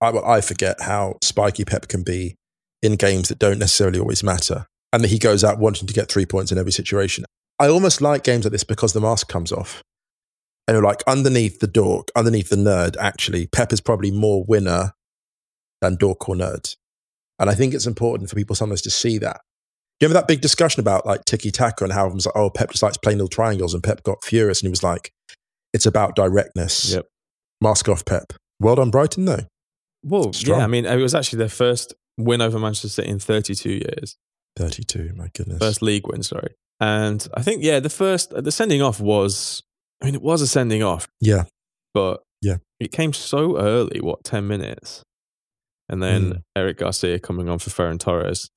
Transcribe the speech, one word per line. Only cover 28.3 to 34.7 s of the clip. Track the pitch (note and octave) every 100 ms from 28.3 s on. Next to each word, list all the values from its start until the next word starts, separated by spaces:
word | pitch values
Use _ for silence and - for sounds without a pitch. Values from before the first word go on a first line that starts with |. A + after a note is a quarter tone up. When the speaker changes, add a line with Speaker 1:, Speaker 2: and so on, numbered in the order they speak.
| - _ -
Speaker 1:
Well | G#2+
done, | B2+ B2+
Brighton, | C3 D3+ -
though. | F#3+ A#2+ - _ _ _ _ _
Speaker 2:
Well, | C#3+ G3 A2+
Speaker 1:
Strong. | - C3 -
Speaker 2:
yeah, |
I | A2
mean, | A#2+
it | A2+ B2
was | C3
actually | A#2+ B2+ A2+
their | A2
first | - B2 A#2+ - - _ -
win | A2+ A#2+
over | A2+ A2+
Manchester | A2 G#2 G#2
City | - -
in | G2+
thirty-two | - G#2+ G2+ G2 G2+
years. | G2 - - - - _ _ _ -
Speaker 1:
Thirty-two, | E2